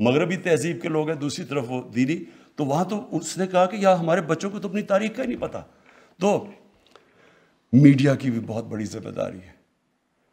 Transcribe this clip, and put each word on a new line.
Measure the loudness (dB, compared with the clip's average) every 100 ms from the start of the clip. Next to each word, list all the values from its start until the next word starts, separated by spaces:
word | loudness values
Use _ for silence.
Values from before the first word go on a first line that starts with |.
मगरबी | 4 4 2 0
तहजीब | 2 2 2 -4
के | -2
लोग | -2 -2
हैं, | -2
दूसरी | -4 -6
तरफ | -6 -4
वो | -4 -6
दीनी। | -4 0 0 0 -8 -20 -12 -4
तो |
वहाँ | 0 0 0
तो | -4
उसने | -4 -6 -4 -4 0
कहा | 2 2
कि | 4
यार, | 4 4
हमारे | 4 0
बच्चों | 0 -2 -4
को | -8
तो | -6
अपनी | -4
तारीख | 0 0 0 -4
का |
ही | -6
नहीं | -6
पता। | -6 -10 -14 _ _ -20 _ -2
तो | 0 0 -2 -16 _ _ _ -20 _ _ _ _ _ _ _
मीडिया | 6 8 8 2
की | 0 -2
भी | -4
बहुत | -6 -8
बड़ी | -8 -8
जिम्मेदारी | -8 -10 -10 -6 -6 -8
है। | -18 -20 _ _ _ _ _ _ _